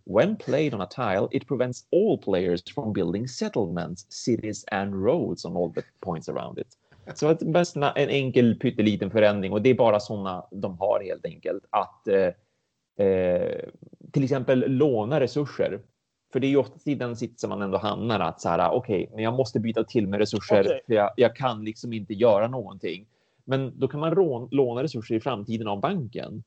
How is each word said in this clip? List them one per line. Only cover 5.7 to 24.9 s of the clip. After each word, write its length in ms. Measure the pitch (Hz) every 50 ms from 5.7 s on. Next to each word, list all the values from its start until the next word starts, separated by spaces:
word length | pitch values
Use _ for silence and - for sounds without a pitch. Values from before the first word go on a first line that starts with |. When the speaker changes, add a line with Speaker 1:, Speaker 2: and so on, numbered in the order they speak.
Speaker 1:
the 120 | 82 - - _ _ -
points 280 | - 95 85 76 - -
around 300 | 67 65 64 - - -
it. 180 | - _ _ _ _ _ _ _ - - -
Så 140 | - 147 151
att 140 | 160 160
bäst 340 | - 165 156 175 175 - -
na-, 160 | 147 143 139 -
en 120 | - 143 -
enkel 500 | 139 139 135 131 120 127 123 117 107 -
pytteliten 520 | - 123 117 - 110 107 101 92 104 95
förändring, 420 | 95 110 107 104 104 101 95 95
och 100 | 98 104
det 80 | 101 131
är 40 | 123
bara 260 | 117 123 113 104 104
såna 460 | - - 113 101 98 95 90 90 - -
de 280 | 90 101 101 101 90 85
har 220 | 95 104 104 101
helt 260 | 101 90 85 - -
enkelt. 380 | 87 80 - - 82 90 98 - _
Att, 380 | - 104 95 - - _ - 110
eh, 960 | 98 98 95 90 87 _ _ _ _ _ _ _ _ _ _ _ _ - 101
eh, 540 | 98 95 92 90 90 90 87 90 - - - - - - - - - - - - -
till 120 | - 147 135
exempel 400 | 117 139 135 120 135 131 127 123 -
låna 520 | 135 127 151 151 123 107 107 113 151 151
resurser 600 | 131 117 - 147 147 - - - 87 - 92 110 - _ _ _ _ _ _ _ _ _
För 80 | - 131
det 60 | 127
är 20 | 135
ju 80 | 139
oftast 300 | 139 127 - - - - 151
i 60 | 143
den 220 | 113 123 120 120
sitsen 340 | 113 123 113 - - - 104
man 120 | 98 101
ändå 160 | 101 98 95 95
hamnar, 420 | 101 101 98 95 104 117 113 95
att 200 | 87 82 82 -
så 80 | - 90
här, 220 | 85 85 90 82
okej, 400 | - 123 - - 104 87 85 - -
men 100 | 107 110
jag 100 | 113 123
måste 260 | 131 131 - - 131
byta 240 | 107 113 107 110 110
till 220 | - - 120 104 95
med 100 | 101 104
resurser, 400 | 107 104 - 104 - - 110 101
Speaker 2:
Okej. 200 | 98 101 151 135 -
Speaker 1:
för 80 | - 117
jag, 160 | 104 101 101 -
jag 200 | 123 123 110 117
kan 280 | - 139 127 113 107 107
liksom 280 | 110 113 - - 123
inte 220 | 113 110 101 - 107
göra 340 | 95 117 117 104 98 110 120
någonting. 580 | 131 131 101 95 95 95 - 92 80 92 107 _ _ _ _ _ _ _ _
Men 340 | - 135 135 135 123 123 131
då 80 | 135 127
kan 120 | 143 147
man 140 | 156 165 170
rån-, 340 | 190 190 160 127 117 127 127
låna 320 | 127 139 135 120 117 123
resurser 320 | 139 160